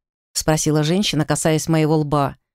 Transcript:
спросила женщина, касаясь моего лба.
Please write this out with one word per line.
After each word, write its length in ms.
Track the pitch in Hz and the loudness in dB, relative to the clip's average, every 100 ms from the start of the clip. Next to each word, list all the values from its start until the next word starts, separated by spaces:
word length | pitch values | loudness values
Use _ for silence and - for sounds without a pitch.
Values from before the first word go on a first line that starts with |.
| _ _ _ | _ _ _
спросила 520 | - - 156 156 151 | -6 0 0 2 0
женщина, 420 | 151 185 214 147 151 | 2 0 0 -2 -2
касаясь 420 | 151 165 156 - | 0 0 0 0
моего 300 | 160 151 156 | 0 2 0
лба. 400 | 147 147 135 - _ | 0 -2 -2 -6 _